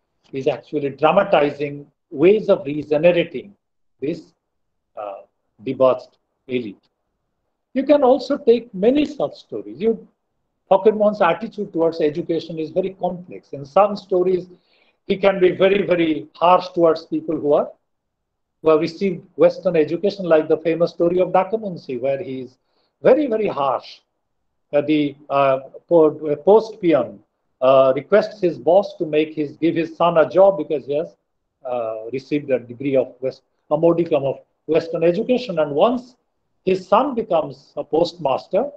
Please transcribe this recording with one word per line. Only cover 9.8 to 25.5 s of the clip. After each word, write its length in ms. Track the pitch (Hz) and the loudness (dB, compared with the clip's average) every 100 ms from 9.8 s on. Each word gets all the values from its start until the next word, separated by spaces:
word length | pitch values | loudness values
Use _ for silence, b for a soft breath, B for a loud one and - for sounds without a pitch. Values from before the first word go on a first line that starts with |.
| 226 220 - _ _ _ _ _ _ | -4 -4 -10 _ _ _ _ _ _
Fakir 240 | 196 208 | 2 2
Mohan's 280 | 208 208 208 | 2 0 2
attitude 520 | 175 170 226 214 202 | 0 0 -8 -10 -8
towards 280 | 165 165 165 | -2 -2 0
education 560 | 151 160 165 165 - 160 | -2 -4 -6 -6 -6 -10
is 140 | 151 | -6
very 200 | 180 190 | -4 -4
complex. 580 | - 180 175 - 98 _ | -4 -8 -8 -14 -20 _
In 160 | 139 143 | -16 -2
some 300 | 190 202 202 | 2 2 -2
stories, 520 | - 180 185 180 175 - _ _ _ _ - | -2 0 2 -2 -6 -20 _ _ _ _ -6
he 120 | 196 | 0
can 220 | 196 185 | 0 4
be 120 | 180 | 2
very, 340 | 147 190 202 170 | 4 2 2 0
very 420 | 175 160 147 - | 0 0 -2 -8
harsh 360 | - 170 180 - | 0 4 4 2
towards 360 | 175 165 160 - | 2 2 2 -4
people 300 | 156 156 151 | -8 -6 -4
who 180 | 143 | 0
are, 160 | 160 240 - _ _ _ _ _ _ _ _ | 0 0 -10 _ _ _ _ _ _ _ _
who 60 | 160 | 2
have 100 | 156 | 2
received 420 | 165 - 196 160 - - | 0 -4 -4 -4 -10 2
Western 400 | 175 - 185 165 | 2 2 -2 0
education, 500 | 151 170 202 196 175 | 0 -2 -4 -4 2
like 220 | 156 156 | 2 2
the 100 | 156 | -2
famous 340 | 165 160 170 | 0 0 -2
story 280 | - 170 180 | 0 0 2
of 100 | 170 | 2
Dakamunsi, 720 | 180 185 - 208 170 - 123 | 0 0 -4 -6 -12 -10 -6
where 240 | 135 139 | -4 -4
he 180 | 127 131 | -6 -10
is 160 | 123 _ _ _ _ _ | -12 _ _ _ _ _
very, 240 | 185 302 277 | 2 2 2
very 180 | 220 196 | -2 -4
harsh. 540 | 139 139 117 - - _ _ _ _ _ _ _ | -2 -2 -4 -8 -20 _ _ _ _ _ _ _
Uh, 80 | 147 | -2
the, 340 | 139 151 143 - - | 0 0 -2 -6 -4
uh, 300 | 139 139 | 0 2